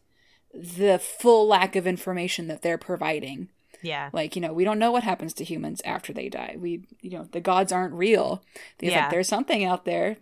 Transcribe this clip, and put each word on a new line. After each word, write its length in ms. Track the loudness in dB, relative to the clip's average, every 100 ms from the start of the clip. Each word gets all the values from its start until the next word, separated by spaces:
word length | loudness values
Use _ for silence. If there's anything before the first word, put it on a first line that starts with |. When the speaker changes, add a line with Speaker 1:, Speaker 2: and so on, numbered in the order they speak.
| _ _ _ _ _
Speaker 1:
the 460 | -16 -12 2 4 4
full 480 | 0 2 6 8 8
lack 280 | 6 4 2
of 120 | 0
information 600 | -2 -4 -4 -2 -4 -6
that 140 | -4
they're 160 | -2 -2
providing. 720 | -4 -2 -2 -2 -6 -10 -12 _ _ -12
Speaker 2:
Yeah. 260 | -8 -6 -4
Speaker 1:
Like, 220 | -4 -4 -4
you 60 |
know, 120 | -4
we 100 | 0
don't 140 | 2 4
know 140 | 2
what 120 | 2
happens 300 | 0 -4 -6 -10
to 80 |
humans 380 | -8 -6 -6 -8 -6
after 280 | -8 -8
they 160 | -10 -8
die. 260 | -8 -10 -8
We, 240 | -8 -8 -10 -18
you 100 | -12
know, 120 | -12 -10
the 100 | -4
gods 300 | 0 2 2
aren't 240 | 0 -2 0
real. 480 | 4 4 2 -4 -10 -20 -20 -6
These, 140 | 0
like, 40 | 2
Speaker 2:
Yeah. 120 | 2
Speaker 1:
there's 180 | 0 0
something 360 | -2 0 0
out 220 | 2 0 -2
there, 320 | 0 -2 -4